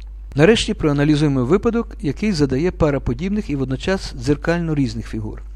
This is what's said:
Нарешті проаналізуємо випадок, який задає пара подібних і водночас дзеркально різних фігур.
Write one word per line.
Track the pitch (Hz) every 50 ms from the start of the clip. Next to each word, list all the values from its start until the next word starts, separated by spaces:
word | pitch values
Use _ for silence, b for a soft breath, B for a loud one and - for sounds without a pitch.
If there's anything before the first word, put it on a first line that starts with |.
| - - - - - - -
Нарешті | 131 151 170 233 220 - - 208
проаналізуємо | - - 156 143 143 143 151 151 143 156 147 139 135 123
випадок, | 117 165 214 - 233 214 233 226 - - -
який | - 151 131 - 202 214
задає | 202 151 147 143 131 131 165 185
пара | - - 170 151 139 131
подібних | 123 - 123 117 165 196 202 214 202 -
і | 147
водночас | 139 131 127 131 127 - - 190 190 - - - 135
дзеркально | 117 127 147 143 - - 170 175 170 165 156
різних | 147 139 120 110 117 104 -
фігур. | - 110 107 107 - - - - B